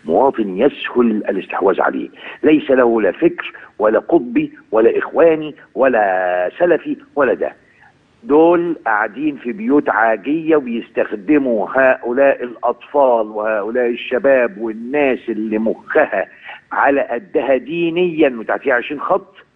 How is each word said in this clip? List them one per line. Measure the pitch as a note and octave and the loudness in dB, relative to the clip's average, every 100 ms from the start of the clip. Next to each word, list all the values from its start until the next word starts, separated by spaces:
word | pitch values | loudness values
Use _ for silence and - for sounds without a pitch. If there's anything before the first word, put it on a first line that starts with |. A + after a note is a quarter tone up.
مواطن | - F2 C3+ B2+ G#2 F#2 | 0 2 2 0 -6 0
يسهل | C3+ - - - A#2+ | 0 0 -6 0 0
الاستحواذ | G#2+ - G2 - - F#2+ - | 0 -4 -6 -6 -2 0 2
عليه، | - C2+ - - - - | -2 -2 -10 -14 -20 -4
ليس | C#3+ D3+ - | 2 2 2
له | B2+ A#2+ A#2 | 2 4 2
لا | G2 | 0
فكر | E2+ E3 - - - - _ | 0 -2 -2 -14 -14 -20 _
ولا | G#3+ G#3+ | 0 0
قطبي | - E3+ A#2+ A#2+ D3 - _ | 2 0 0 -4 -4 -10 _
ولا | A2 A2+ G2+ | 2 2 2
إخواني | - A#2+ E3 D#3+ D3+ - - | -4 2 4 4 -4 -12 -14
ولا | - C3 A#2+ G2+ F#2 F#2 F2+ G#2+ - | 0 2 2 2 0 0 0 -2 0
سلفي | F3 D#3 D3+ C#3 - - | 0 0 -2 -10 -8 -2
ولا | C3 | 0
ده. | F#2 D2 - _ _ _ _ _ _ | 0 -4 -8 _ _ _ _ _ _
دول | A#2 D3 E3 F3 F3 D#3+ A2+ | 0 4 6 4 0 -4 -2
قاعدين | G#2+ A2 G#2 D3+ C3 | 0 -2 -4 -6 -6
في | A#2+ | -8
بيوت | G#2 A2+ D3 C#3 | -6 0 0 2
عاجية، | G#2 A2+ A2 A2+ D#3 D#3+ D3+ | 2 2 0 -2 -4 0 0
وبيستخدموا | B2+ A#2 - A#2+ A2 G#2+ F#2 D3+ C3+ A2+ F2+ | 0 -8 -6 -4 -4 -6 0 2 2 -2 -2
هؤلاء | B2+ C3 B2+ A#2 B2 C#3 - | 2 2 2 -2 2 2 2
الأطفال | B2 A2 A#2+ A#2+ - D3 C3+ A#2 G#2+ | -6 -6 -6 -6 -4 2 4 2 0
وهؤلاء | G#2+ G#2+ G#2+ G2+ B2 A#2+ | -4 -4 -4 -2 -2 -2
الشباب | A#2 - B2 C3+ C3+ A#2 G2 | -4 -4 -2 2 2 2 -4
والناس | A2+ A2 A#2 C#3+ C#3+ A#2+ - | -8 -8 -6 -2 0 -2 -4
اللي | G#2+ A2 A2 | -6 -4 -2
مخها | A2+ - - E3 C3+ G2+ F2 - - - _ | -2 -4 -2 0 0 -2 -6 -10 -20 -20 _
على | G2+ B2+ C#3 | 0 0 0
قدها | - A#2 F#2+ D#3+ C3 C3 | -2 -8 -4 -4 0 -2
دينياً | A#2+ E3+ E3+ E3 F3+ D#3 D3 A#2 | -2 -4 -2 0 -2 2 0 0
وتحتيها | G#2 G2+ C3+ | -6 -4 0
عشرين | B2 - D3 | -2 -2 -10
خط | - F#3+ - - _ | -4 -4 -4 -20 _